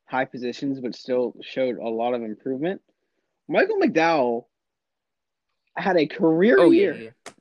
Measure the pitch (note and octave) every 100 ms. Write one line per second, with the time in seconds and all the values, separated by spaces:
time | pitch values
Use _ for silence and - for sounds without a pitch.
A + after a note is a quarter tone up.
0 | _ C3 C3+ B2+ B2 A#2 C#3+ C3+ B2 -
1 | - B2 A#2+ - - - C3 G2 A#2 A2+
2 | A#2+ B2 A2+ G#2 - C3 D#3+ G3 _ _
3 | _ _ _ _ - E3+ F#4+ G#4+ E4+ D#3
4 | E3 D#3+ B2 A#2 - _ _ _ _ _
5 | _ _ _ _ _ _ _ - F3+ F#3
6 | D3 - D#3+ D#3+ G#3 F#4+ - - G3 C#3
7 | A2+ - - -